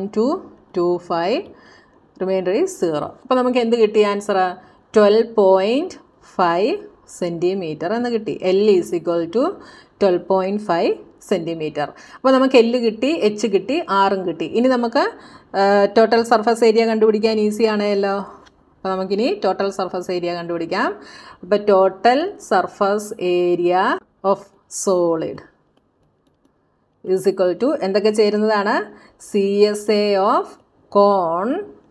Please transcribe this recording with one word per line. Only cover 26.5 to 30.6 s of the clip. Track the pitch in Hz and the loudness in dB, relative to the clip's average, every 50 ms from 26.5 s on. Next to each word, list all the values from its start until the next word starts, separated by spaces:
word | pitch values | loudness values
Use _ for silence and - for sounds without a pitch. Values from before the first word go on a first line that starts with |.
| _ _ _ _ _ _ _ _ _ _ - - 185 | _ _ _ _ _ _ _ _ _ _ -6 -4 -4
is | 190 185 202 | -2 0 -2
equal | 190 - 190 180 175 175 226 | -2 0 0 -2 0 0 -2
to | 269 320 - - 190 | -2 -2 -2 -2 -2
എന്തൊക്കെ | 190 208 196 220 214 214 | 0 0 0 0 2 2
ചേരുന്നതാണ്? | 214 208 208 208 214 214 220 208 196 202 240 320 415 - - - - - _ _ - - | 2 2 2 0 0 0 0 0 0 0 -2 -2 -4 -6 -10 -20 -20 -20 _ _ -12 -4
സി | - 208 196 196 202 202 208 208 | -2 0 0 2 2 4 4 2
എസ് | 208 208 208 - 214 208 | 2 0 -2 0 0 2
എ | 208 208 202 196 190 214 254 | 2 2 2 2 2 2 2
of | 330 392 - - - | 0 -2 -4 -10 -20